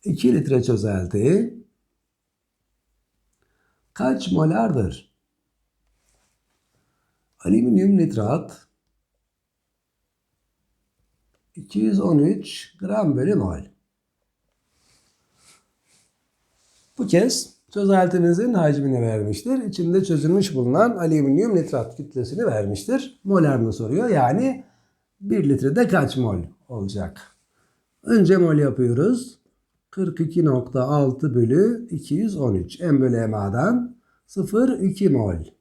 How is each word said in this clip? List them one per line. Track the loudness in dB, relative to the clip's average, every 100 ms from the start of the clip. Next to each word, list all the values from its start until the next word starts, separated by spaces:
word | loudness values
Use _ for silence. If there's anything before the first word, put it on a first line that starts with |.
iki | -4 -2 2
litre | 0 0 -2
çözelti | 0 -2 -2 -4 -4 -2 0 0 -2 -8 -20 _ _ _ _ _ _ _ _ _ _ _ _ _ _ _ _ _ _ _ _ _ _
kaç | -6 -2 -2 -2
molardır? | 0 2 2 0 0 -2 -6 _ _ _ _ _ _ _ _ _ _ _ _ _ _ _ _ _ _ _ _ _ _ _ _
Alüminyum | 0 2 4 2 4 4
nitrat | 2 0 -2 -2 -6 -18 _ _ _ _ _ _ _ _ _ _ _ _ _ _ _ _ _ _ _ _ _ _ _ _ _ _ _ _ _ -20
iki | -8 -2
yüz | 0 0
on | 2 4
üç | 2 0 -6 -16 -18 _
gram | -4 -2 0 0
bölü | 0 0
mol. | -2 -6 -12 _ _ _ _ _ _ _ _ _ _ _ _ _ _ _ _ _ _ _ _ _ _ _ _ _ _ _ _ _ _ _ _ -8
Bu | 2
kez | 2 2 -2 -8 _ _
çözeltimizin | -2 2 4 4 2 2 2 0
hacmini | 2 2 2 0 0
vermiştir. | 0 -2 -2 -4 -4 -4
İçinde | -4 -4 0 0
çözülmüş | 0 0 2 2 0 0
bulunan | 0 2 2 0
alüminyum | 0 2 2 2 2 0
nitrat | 0 -4 -6 -12
kütlesini | -12 -8 -8 -4 -2
vermiştir. | -2 -4 -6 -4 -4 -4 -12
Molarını | 0 2 4 2 0
soruyor. | -2 -4 -2 0
Yani | 2 2 2 0 -4 -12 _ _ _ _ _
bir | -4 0 2
litrede | 2 2 0 2
kaç | 2 0 -2
mol | -2 -2 -6 _ _
olacak? | -10 -8 -8 -10 -12 -20 _ _ _ _ _ _ _
Önce | 0 4 6 4
mol | 4 4
yapıyoruz. | 2 0 0 2 0 0 -6 -20 _ _ _ _ _
Kırk | -6 -6 -2
iki | -4 0 2
nokta | 2 -2 -4
altı | 0 2 0 0 -2 0
bölü | 2 4 2 0 -6
iki | -10 -4 -4
yüz | -2 -2
on | -2 -2
üç. | -4 -6
M | 0 2
bölü | 2 0 -2
M | -4
A'dan | -4 -2 0 0 -4 -12 _ _ _
sıfır | -8 -4 0 0 0
iki | -2 0 2
mol | 2 0 -4 -8 _